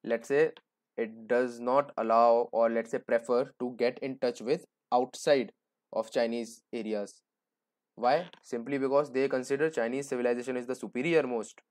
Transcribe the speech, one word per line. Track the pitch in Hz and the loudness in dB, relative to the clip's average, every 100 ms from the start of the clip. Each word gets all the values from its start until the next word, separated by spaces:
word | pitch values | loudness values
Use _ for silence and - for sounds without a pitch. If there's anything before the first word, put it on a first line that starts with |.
let's | 110 113 - | -2 -4 0
say, | 139 156 - _ _ _ - | 2 2 0 _ _ _ -8
it | 113 113 110 | -8 -8 0
does | 123 127 120 | 0 0 -4
not | 120 135 143 - | 0 0 0 -4
allow | 113 113 120 117 120 | 2 6 6 6 2
or, | 110 117 | 2 2
let's | 113 113 | 2 -2
say, | 127 | -6
prefer | - 117 117 120 135 _ | 0 -2 2 0 0 _
to | 123 123 | -8 -2
get | 120 131 | -2 -2
in | 135 135 | -10 -4
touch | 123 120 | -4 -4
with | 107 156 - _ _ | -4 -4 -4 _ _
outside | 123 127 - 165 143 107 _ _ _ _ | 0 0 -4 2 2 2 _ _ _ _
of | - 110 | -6 -4
Chinese | 131 117 117 113 - _ | -2 -2 -2 -8 -14 _
areas. | 120 107 104 101 - _ _ _ _ _ _ _ | -8 -6 -6 -6 -14 _ _ _ _ _ _ _
Why? | - 120 151 175 - | -2 2 2 -2 -18
Simply | - 120 120 139 | -10 -8 -4 -2
because | 135 139 147 | 2 2 2
they | 127 135 | 0 0
consider | 131 123 135 160 | -2 -2 -2 0
Chinese | 156 117 131 139 | 0 -2 -2 -4
civilization | 127 120 120 123 127 | -2 0 0 -2 -6
is | 120 | -6
the | |
superior | 127 107 120 156 165 131 | -8 -6 -4 2 2 2
most. | 117 101 - _ | -4 -6 -14 _